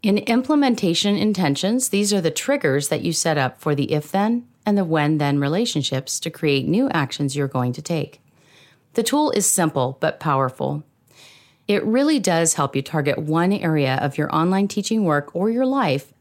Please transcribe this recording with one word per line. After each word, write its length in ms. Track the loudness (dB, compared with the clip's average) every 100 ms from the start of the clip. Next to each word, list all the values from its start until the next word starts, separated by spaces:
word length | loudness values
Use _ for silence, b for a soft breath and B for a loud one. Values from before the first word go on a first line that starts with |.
In 160 | 2 0
implementation 960 | 2 0 2 2 4 2 0 2 0 2
intentions, 720 | 0 2 0 2 0 0 0
these 240 | 0 2
are 80 | 2
the 100 | 0
triggers 580 | -2 -2 0 2 0 0
that 120 | -2
you 100 | -2
set 280 | -2 0 2
up 200 | 0 -2
for 140 | -2
the 180 | -2 0
if-then 560 | -2 -2 -2 0 -2 -4 _ 0
and 120 | 0
the 80 | 2
when-then 540 | 0 2 2 2 0
relationships 800 | 0 0 -2 -2 -2 -4 -4 -8
to 100 | -8
create 380 | -4 0 0 0
new 200 | 0 0
actions 460 | 0 -2 -4 -4 -2
you're 120 | -2
going 260 | -2 -2
to 80 | -4
take. 400 | -4 -4 -4 -12 _ b b b b b b
The 100 | -4
tool 280 | 0 0 2
is 180 | 0 0
simple 480 | 0 0 0 -4 -2
but 200 | -4 -2
powerful. 640 | -2 0 0 -2 -6 -6 -10 _ _ B B B B B B
It 160 | -2
really 360 | 2 2 2 2
does 340 | 2 2 2
help 220 | 0 -2 -2
you 60 |
target 360 | -2 -2 0 -2
one 340 | 0 0 2
area 440 | 0 0 0 2 0
of 220 | -2 -2
your 160 | -2
online 340 | 0 2 0 0
teaching 380 | -2 -2 0 2
work 300 | 0 0 -2
or 140 | 0
your 160 | 0 0
life 480 | 0 0 -2 -4 _